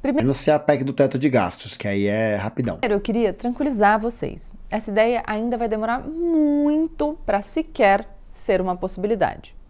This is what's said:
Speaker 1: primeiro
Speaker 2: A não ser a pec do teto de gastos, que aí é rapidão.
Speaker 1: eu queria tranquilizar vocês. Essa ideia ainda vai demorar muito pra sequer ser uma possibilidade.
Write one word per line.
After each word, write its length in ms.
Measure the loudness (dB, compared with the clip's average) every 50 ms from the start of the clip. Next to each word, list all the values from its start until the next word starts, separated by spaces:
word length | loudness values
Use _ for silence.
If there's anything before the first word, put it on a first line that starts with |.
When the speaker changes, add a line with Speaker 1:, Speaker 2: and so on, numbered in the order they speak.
Speaker 1:
primeiro 240 | 0 0 0 2 2
Speaker 2:
A 20 |
não 60 | 2 0
ser 180 | 2 4 4
a 80 | 2 4
pec 240 | 4 2 2 2 0
do 80 | -2
teto 260 | 2 2 2 4 4
de 120 | 0 0 2
gastos, 480 | 4 4 2 2 -2 -8 -12 -12 -12
que 100 | -6 -4
aí 180 | -2 0 2 2
é 300 | 2 2 2 2 2 0
rapidão. 440 | 0 -2 -4 -4 -4 -4 -4 -4 -4
Speaker 1:
eu 180 | -2 0 0 0
queria 320 | 0 -2 0 0 0 0
tranquilizar 680 | -2 -4 -6 -6 -4 -2 -4 -2 2 4 4 4 4
vocês. 560 | 2 0 -4 -6 -6 -8 -8 -8 -10 -14 -16 -16 -16 -10 -6
Essa 220 | -6 -6 -4 0
ideia 320 | 2 2 4 4 2 -2 -2
ainda 320 | -4 -6 -4 -2 -4 -2
vai 120 | -2 -2 -2
demorar 300 | -2 -2 -2 -2 -4 -4
muito 1160 | -6 -8 -6 -4 0 2 2 4 4 4 4 2 2 2 2 2 0 -2 -2 -4 -4 -4 -4 -4 -2
pra 160 | 0 0 0
sequer 640 | -2 -2 -4 -4 -4 -4 0 4 6 6 6 4 0 -6 -16 -20 -20 -20
ser 300 | -18 -8 -2 0 0 2
uma 160 | 2 -2 -2
possibilidade. 800 | -4 -4 -6 -4 -4 -2 -2 0 0 0 -2 -2 -8 -16 -18 -20 -20 -20